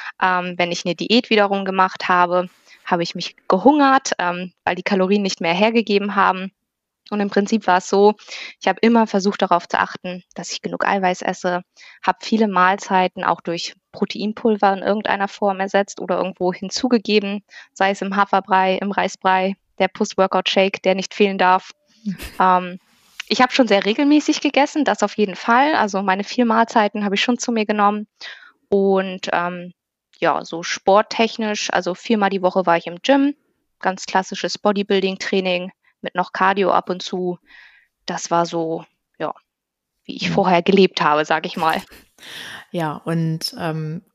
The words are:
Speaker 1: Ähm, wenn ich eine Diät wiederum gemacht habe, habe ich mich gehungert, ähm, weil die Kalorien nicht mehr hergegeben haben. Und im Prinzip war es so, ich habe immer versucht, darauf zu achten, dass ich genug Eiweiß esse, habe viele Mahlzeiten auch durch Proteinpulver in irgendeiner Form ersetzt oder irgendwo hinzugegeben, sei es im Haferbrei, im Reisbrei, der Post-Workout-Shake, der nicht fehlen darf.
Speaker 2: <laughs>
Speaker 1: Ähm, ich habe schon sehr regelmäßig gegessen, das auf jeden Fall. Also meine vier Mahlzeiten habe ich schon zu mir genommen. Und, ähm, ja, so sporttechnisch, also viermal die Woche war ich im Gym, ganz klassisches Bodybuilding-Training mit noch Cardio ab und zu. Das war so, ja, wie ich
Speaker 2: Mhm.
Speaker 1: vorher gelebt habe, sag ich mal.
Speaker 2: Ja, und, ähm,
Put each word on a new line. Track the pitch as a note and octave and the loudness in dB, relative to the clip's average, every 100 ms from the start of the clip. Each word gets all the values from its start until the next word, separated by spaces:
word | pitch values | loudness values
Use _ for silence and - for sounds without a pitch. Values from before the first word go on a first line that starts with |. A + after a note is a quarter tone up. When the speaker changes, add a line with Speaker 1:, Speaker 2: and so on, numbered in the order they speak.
| - - | -12 -2
Speaker 1:
Ähm, | F#3 F3+ F3+ F3 | 0 0 -2 -2
wenn | F3 | -2
ich | E3+ F3+ | -2 -4
eine | E3+ | -4
Diät | - A3+ - | 2 2 2
wiederum | A3 G3+ G3 G3 | 2 2 0 -2
gemacht | F#3+ F#3 - - | 0 0 0 0
habe, | F3+ F3 F3+ F3+ _ _ - - | 2 2 0 -2 _ _ -12 -4
habe | F3+ | -2
ich | E3+ E3+ | -2 -6
mich | - - - | -12 -8 0
gehungert, | F3+ A#3+ D4+ C#4 C4+ - - | 4 6 6 4 4 0 -4
ähm, | F3+ F3 F#3 _ | -2 -4 -8 _
weil | - F3+ | -6 -4
die | |
Kalorien | - G3 F#3 G#3 | -2 0 2 2
nicht | F#3+ - | 0 -4
mehr | E3+ | -2
hergegeben | F3+ G#3+ A#3 G#3+ G3+ G3+ G3 | 2 2 2 2 0 0 0
haben. | F#3+ F#3 F#3+ _ _ _ _ _ - | 0 0 -6 _ _ _ _ _ -8
Und | G#3 | -4
im | G3+ | 0
Prinzip | G3 G3+ A3+ - | 0 0 0 2
war | F3+ | 0
es | - | 2
so, | G3 G#3 G#3+ - - - - | 4 4 4 -8 -16 -16 -6
ich | - | -4
habe | F#3 | 2
immer | A#3 A#3 A3 | 4 4 2
versucht, | G3+ F#3+ - | 0 0 0
darauf | F#3+ F3 - | 2 0 0
zu | - | -2
achten, | F#3 - F3+ F3+ - | -2 -6 -10 -12 -14
dass | - F3 | -14 -12
ich | - | -10
genug | - F3 - | -8 -4 0
Eiweiß | G3 F#3 F#3 | 0 0 -2
esse, | - F3+ F3+ F3+ - _ - - | -4 -4 -4 -4 -8 _ -20 -6
habe | - - | -2 -2
viele | - A3 A3 | 0 0 2
Mahlzeiten | F#3 F3+ G3 - F#3+ F#3 - | 4 2 2 0 0 0 -2
auch | - E3+ | -4 -2
durch | - E3+ - - _ | -4 -8 -8 -14 _
Proteinpulver | - G3+ - G#3 G#3+ A#3 G#3+ G3+ | -6 -6 -4 -6 -2 0 2 2
in | G3 | 0
irgendeiner | F3+ G#3+ - G3+ G3 | -2 -2 -2 -2 -4
Form | - G#3 F#3+ | -2 -2 -2
ersetzt | F#3+ G3 G3 - | 0 0 0 -6
oder | F3+ F3+ | -4 -2
irgendwo | F3+ - F3+ | -2 -2 -4
hinzugegeben, | F3+ F#3+ - B3+ A#3+ G3+ G#3 G3+ G3+ - - - | -4 -8 -4 0 0 2 0 0 -8 -10 -20 -12
sei | - F#3+ | -2 0
es | G3+ | 0
im | G3 G3 | -4 -2
Haferbrei, | G3+ G3 G3 F#3+ F#3+ F#3+ | 0 0 2 2 2 0
im | G3+ | -2
Reisbrei, | F#3+ F#3 - F#3+ F#3 F#3 G3 _ - | -2 -4 -2 0 2 0 -4 _ -2
der | F#3+ | -2
Post-Workout-Shake, | - - - F#3+ F#3 - G3+ G3 - | -2 -4 0 0 2 0 2 2 0
der | F#3+ F#3+ | -2 -2
nicht | F#3 | -2
fehlen | - G3+ G3 | 0 0 2
darf. | F#3 F#3 - - _ _ A3 | 4 2 0 -20 _ _ -8
Speaker 2:
<laughs> | E3+ - - | -8 -8 0
Speaker 1:
Ähm, | F#3 F3+ F3+ F3+ _ _ _ - - | 2 2 0 -12 _ _ _ -12 -4
ich | G#3+ | 2
habe | B3+ | 2
schon | - A#3 | 4 4
sehr | G3 G3 | 4 2
regelmäßig | A3 C#4+ D4+ D4 D4+ | 0 4 4 2 -2
gegessen, | D4 C4+ D4 D#4 | 0 2 0 0
das | C4+ G#3 | 0 0
auf | G#3 - | -2 0
jeden | G3+ F3 | -2 -2
Fall. | - A#3 D4 | 2 4 4
Also | D#4+ G#3 F#3+ | 2 0 -2
meine | G3 F#3+ | -2 -2
vier | G3+ - A#3+ | -2 0 2
Mahlzeiten | A3 A3+ A3+ G#3 G#3+ | 2 2 2 2 0
habe | G#3 G3+ | -2 0
ich | |
schon | - A#3+ | 0 -2
zu | - | -2
mir | A3+ G#3 | -2 -2
genommen. | G#3+ G3+ G#3 G#3+ - - - - _ - | 0 0 0 -8 -16 -18 -18 -20 _ -2
Und, | G3+ G3 F#3+ F#3+ F#3 - | 2 4 2 0 -6 -4
ähm, | E3+ F3 F3+ F3+ - _ _ _ - | -2 -2 -6 -12 -16 _ _ _ -2
ja, | E3 D3+ - | 0 0 -4
so | E3 | -8
sporttechnisch, | F3 - - G3 A3 - A3+ - G#3+ G#3 - | -8 -2 4 4 4 0 -2 -2 -4 -4 -4
also | - F3+ | -4 -4
viermal | F3+ - A3 G3 | -6 -2 0 0
die | G3 | 0
Woche | F3+ F#3+ F3 | 0 0 2
war | E3+ | 0
ich | E3+ | -2
im | F3 | -6
Gym, | - C#4 C#4 C#4+ _ _ _ - | 2 2 2 -2 _ _ _ -6
ganz | F#3+ F#3+ - | -6 -6 -2
klassisches | F#3+ F#3+ F#3+ F3+ - | -2 -2 -6 -8 -2
Bodybuilding-Training | G#3 G3+ G3+ G3 F#3+ F#3+ - G3 F#3 F3+ F#3 - _ _ | 0 0 0 0 0 -4 -2 -2 0 -4 -6 -14 _ _
mit | - F3+ | -8 -4
noch | - | -4
Cardio | - F#3 G3 F3+ | 0 0 2 2
ab | F3+ - | 0 0
und | F3+ | -8
zu. | - F#3 F3+ F3 _ - - _ _ _ - | -6 -6 -4 -6 _ -20 -20 _ _ _ -12
Das | F3 - | -10 -2
war | E3+ E3+ | 0 0
so, | E3+ D#3+ E3 E3 _ _ - | -2 -4 -6 -10 _ _ -10
ja, | D3+ - _ _ _ _ _ _ - | -8 -10 _ _ _ _ _ _ -14
wie | - | -8
ich | F3+ | -2
Speaker 2:
Mhm. | |
Speaker 1:
vorher | E3+ F#3 F3 | 0 2 2
gelebt | F3 G3 F#3 - | 4 4 4 2
habe, | D#3 D3+ D#3 | 2 2 2
sag | D#3+ F3+ | -2 -2
ich | F#3 | -2
mal. | D#3+ F3 - - _ _ - - - - - | -2 -2 -6 -20 _ _ -20 -18 -16 -18 -10
Speaker 2:
Ja, | F3 D#3 C#3+ | -6 -6 -6
und, | - E3 D#3+ D#3+ - B3+ | -4 -2 -2 -4 -8 -8
ähm, | E3+ D#3 D#3 E3 _ | -6 -6 -8 -10 _